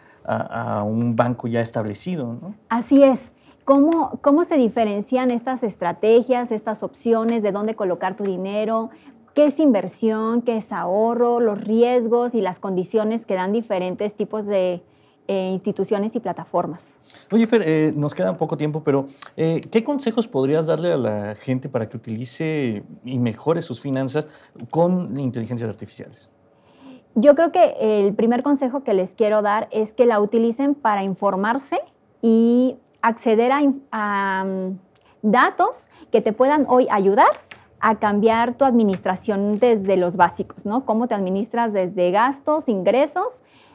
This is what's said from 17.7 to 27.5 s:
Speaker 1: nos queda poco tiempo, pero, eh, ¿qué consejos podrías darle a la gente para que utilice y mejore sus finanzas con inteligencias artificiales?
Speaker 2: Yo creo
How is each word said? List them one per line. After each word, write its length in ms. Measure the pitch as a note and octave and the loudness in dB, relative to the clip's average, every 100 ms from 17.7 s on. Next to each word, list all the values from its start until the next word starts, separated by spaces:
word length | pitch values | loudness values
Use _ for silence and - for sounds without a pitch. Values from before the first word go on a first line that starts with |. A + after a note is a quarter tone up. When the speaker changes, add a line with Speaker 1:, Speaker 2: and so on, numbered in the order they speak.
| D#3 D#3 | 2 2
Speaker 1:
nos 200 | D3+ D3 | 0 -4
queda 240 | - F#3 E3+ | -2 -4 -2
poco 180 | D#3+ D3 | -4 -4
tiempo, 280 | D3+ D3+ D3 | -4 -2 0
pero, 220 | C3+ C3+ - - - | 0 -2 -12 -14 -4
eh, 240 | D#3+ D#3+ - | -2 -2 -2
¿qué 140 | A3+ | -2
consejos 440 | A3+ C#4 A#3 A3+ A#3 | -2 -4 -2 -4 -2
podrías 380 | C3+ C3+ D#3 D#3+ | -2 0 0 0
darle 260 | D#3 F3 | -2 0
a 40 | D#3 | 0
la 380 | A2+ G#2 G#2 G#2 | -2 -4 -6 -8
gente 320 | - C3 C3 | -6 -6 -4
para 220 | B2 A2 | -6 -6
que 80 | A#2+ | -10
utilice 840 | A#2+ A2 B2 - D#3+ D3+ B2+ G#2 - - | -10 -10 -10 -8 -6 -4 -4 -6 -10 -18
y 160 | B2 B2+ | -8 -2
mejore 420 | A#2+ G2+ D3+ E3+ | -2 -2 -2 -2
sus 200 | - A#2+ | -4 -10
finanzas 480 | C#3+ C3 C3+ D3 D3+ - _ - C3+ | -6 -4 -2 -4 -6 -14 _ -20 -6
con 500 | D#3+ F3 F3+ D#3+ C3+ | 0 2 0 -4 -6
inteligencias 500 | C3 A#2 A2+ A#2+ A2+ | -4 -4 -6 -6 -6
artificiales? 600 | G2 B2 - - - _ _ _ _ _ _ C4+ B3+ _ A3+ | -8 -16 -18 -20 -20 _ _ _ _ _ _ -20 -20 _ 4
Speaker 2:
Yo 200 | C#4+ D4 | 6 6
creo 160 | E4+ | 4